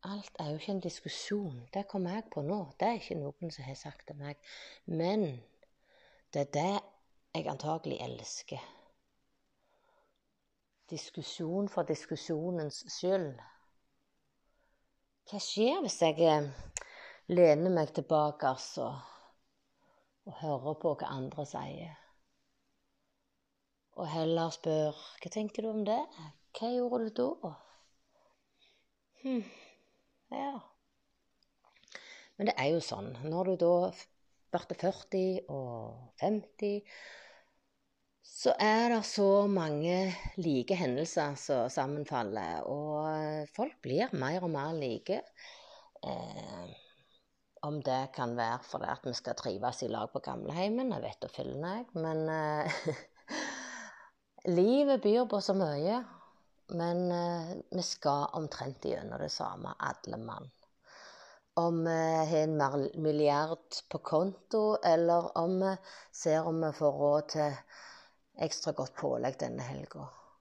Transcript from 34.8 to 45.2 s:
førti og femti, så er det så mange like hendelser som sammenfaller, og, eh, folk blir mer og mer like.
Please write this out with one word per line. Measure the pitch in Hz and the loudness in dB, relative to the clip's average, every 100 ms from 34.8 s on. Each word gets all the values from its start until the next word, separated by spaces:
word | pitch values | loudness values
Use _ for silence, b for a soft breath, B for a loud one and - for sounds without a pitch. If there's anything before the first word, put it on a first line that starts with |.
førti | 175 190 - 190 185 185 - | -2 -2 -4 0 2 0 -4
og | 143 131 117 113 117 123 - | -6 -6 -6 -8 -12 -18 -2
femti, | 190 214 208 - 208 208 202 B B B B B B B _ _ _ _ _ _ - | 0 0 -4 -6 -4 -4 -8 B B B B B B B _ _ _ _ _ _ -18
så | - - - | 0 2 4
er | 214 220 240 | 6 6 4
det | 226 | 2
så | 208 - 196 202 202 | 0 4 6 8 6
mange | 196 160 147 165 180 190 175 B - | 4 2 0 2 2 0 -2 B -2
like | 170 135 120 185 | 2 2 2 2
hendelser | 151 127 156 - 147 139 | 2 0 0 0 -2 -4
som | - 135 117 | 0 2 2
sammenfaller, | 135 135 147 143 131 107 107 85 82 | 0 -2 -2 -2 -2 -2 -2 -4 -4
og, | - 143 151 151 156 | -4 -4 -2 -2 -2
eh, | 156 151 151 147 - | -2 -2 -4 -6 -4
folk | 269 - | -6 -4
blir | - 139 254 175 | -2 0 0 0
mer | 131 175 175 | -2 0 0
og | |
mer | 147 147 165 | -2 -2 -2
like. | 135 110 - 202 | -2 -4 -2 -4